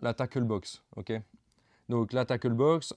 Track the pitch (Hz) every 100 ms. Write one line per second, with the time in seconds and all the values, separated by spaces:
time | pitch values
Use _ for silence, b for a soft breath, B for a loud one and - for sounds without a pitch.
0 | 120 113 127 135 117 101 - - _ -
1 | 104 110 - - _ b b b - 120
2 | 110 127 123 123 120 117 147 165 -